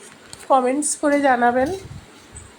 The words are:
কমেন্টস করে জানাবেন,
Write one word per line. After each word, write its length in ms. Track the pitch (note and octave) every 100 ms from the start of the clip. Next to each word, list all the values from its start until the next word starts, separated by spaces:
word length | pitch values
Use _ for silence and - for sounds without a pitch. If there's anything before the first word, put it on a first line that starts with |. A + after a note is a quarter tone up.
| - - - - -
কমেন্টস 480 | C4+ B3 C#4+ D4 -
করে 260 | D4 C#4+
জানাবেন, 480 | C#4 A#3+ A#3+ B3+ C#4 F#4+ - - - - - - -